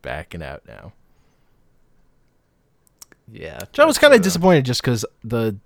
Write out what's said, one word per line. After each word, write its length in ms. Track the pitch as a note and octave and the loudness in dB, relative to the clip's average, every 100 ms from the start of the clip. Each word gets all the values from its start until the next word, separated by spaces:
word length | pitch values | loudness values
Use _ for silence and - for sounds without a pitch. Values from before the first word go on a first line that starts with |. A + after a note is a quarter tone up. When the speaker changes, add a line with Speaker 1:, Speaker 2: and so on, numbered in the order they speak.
Speaker 1:
Backing 400 | B1+ C#2+ D#2+ E2+ | -10 -12 -12 -14
out 200 | C#2+ C#2 - | -14 -16 -18
now. 260 | G1+ - _ _ _ _ _ _ _ _ _ _ _ _ _ _ _ _ _ _ _ _ _ - _ - | -20 -20 _ _ _ _ _ _ _ _ _ _ _ _ _ _ _ _ _ _ _ _ _ -20 _ -20
Speaker 2:
Yeah, 280 | A2 D#2 - | -16 -16 -16
Speaker 1:
Which 180 | - - | -10 0
I 60 | |
was 120 | D#4 - | 0 4
Speaker 2:
that's, 20 | |
Speaker 1:
kinda 120 | D4 B3+ | 6 6
Speaker 2:
uh, 40 | |
Speaker 1:
disappointed 440 | F#3 F3 F#3 E3 B2+ | 4 0 4 4 2
just 160 | B2 | -2
'cause 220 | - A2+ G#2+ _ | -2 -4 -6 _
the 340 | A2+ A#2 A2+ G2+ | -6 -4 -4 -6